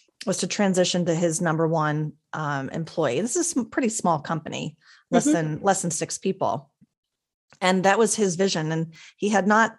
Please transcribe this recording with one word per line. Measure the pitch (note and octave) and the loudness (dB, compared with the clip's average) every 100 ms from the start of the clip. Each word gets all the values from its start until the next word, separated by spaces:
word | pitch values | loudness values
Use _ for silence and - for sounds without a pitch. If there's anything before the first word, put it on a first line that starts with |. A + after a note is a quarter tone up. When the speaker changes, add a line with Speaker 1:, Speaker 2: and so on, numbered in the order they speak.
| _ - F#3 | _ -8 -6
Speaker 1:
was | F3+ | -4
to | F3+ | -2
transition | - G3 F3+ F3+ F3+ E3+ | 0 2 2 2 2 0
to | E3 | 0
his | F3 D#3+ | 0 0
number | E3+ D#3+ D#3+ | 0 0 0
one, | D#3+ D3+ D3+ D3+ - _ | 2 0 -2 -4 -8 _
um, | D#3 D3 C#3 C3+ | -8 -4 -4 -6
employee. | - D#3+ - C#3 C3 | -8 -6 -2 0 0
This | A#3 F4 | -2 -2
is | - C4 | -2 -4
a | |
pretty | A3 - A3+ | -4 -2 -2
small | - F3+ D#3 | 0 0 0
company, | - D#3+ - C3+ D#3 - _ - _ | -2 -6 -6 -8 -8 -12 _ -20 _
less | B3 C#4+ | 2 4
Speaker 2:
Mm-hmm. | |
Speaker 1:
than, | D4+ D#3 D#3 | 2 0 0
less | G3 F#3 | 0 0
than | F3 | -2
six | - D#3+ - | -4 -6 -4
people. | F#3+ F#3+ A2+ D3 - _ _ _ _ _ _ _ _ _ | -4 -2 -2 -4 -8 _ _ _ _ _ _ _ _ _
And | F#3 F#3 | 0 4
that | F#3+ G3+ | 4 4
was | A3 - | 2 2
his | G3 E3 | 0 2
vision. | F#3+ E3+ D#3 | 0 0 -2
And | D#3+ E3 - - _ | -2 -4 -8 -20 _
he | G#3 | 0
had | G3+ F#3 | 2 4
not | G#3+ A3 | 4 2